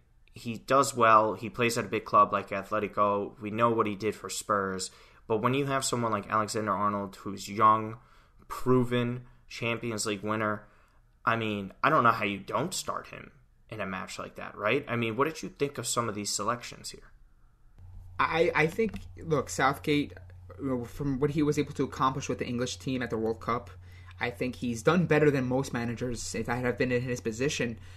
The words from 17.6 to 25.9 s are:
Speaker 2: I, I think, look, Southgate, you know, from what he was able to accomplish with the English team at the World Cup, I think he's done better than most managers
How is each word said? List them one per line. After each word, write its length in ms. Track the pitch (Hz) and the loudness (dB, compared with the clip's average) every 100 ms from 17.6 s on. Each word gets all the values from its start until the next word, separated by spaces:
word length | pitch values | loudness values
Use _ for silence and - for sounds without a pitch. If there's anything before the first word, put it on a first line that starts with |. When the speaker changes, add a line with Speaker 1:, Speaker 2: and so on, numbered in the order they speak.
| - - - - - - | -20 -20 -18 -18 -12 0
Speaker 2:
I, 320 | 131 160 175 | 0 4 2
I 120 | - 156 | 4 2
think, 340 | 196 226 - - - | 2 -2 -4 -12 -12
look, 320 | 160 147 - | -2 0 0
Southgate, 640 | - 135 147 - 147 139 - - - - - | 2 2 2 0 0 0 -8 -18 -20 -18 -8
you 100 | 135 | -4
know, 140 | 127 117 | -4 -6
from 340 | - 143 127 | -6 -4 0
what 120 | 143 | 0
he 100 | 151 | 2
was 160 | 147 147 | 2 2
able 160 | 143 | 0
to 100 | - | -2
accomplish 460 | 135 - 135 139 - | -4 0 0 0 -4
with 80 | 123 | -4
the 80 | - | -2
English 320 | 120 123 - | -2 -2 -4
team 240 | 139 131 | -4 -4
at 80 | 120 | -2
the 80 | 113 | -2
World 220 | 110 113 | -2 -2
Cup, 280 | - 120 - - - - - - | -2 -2 -4 -18 -18 -20 -18 -6
I 120 | 123 | -6
think 260 | 120 127 120 | -2 -6 -4
he's 260 | 123 113 | -4 0
done 220 | 160 180 | 4 4
better 260 | 160 151 151 | 4 6 6
than 140 | 139 | 4
most 300 | 123 127 135 | 0 -2 -2
managers 580 | 123 120 | -4 -4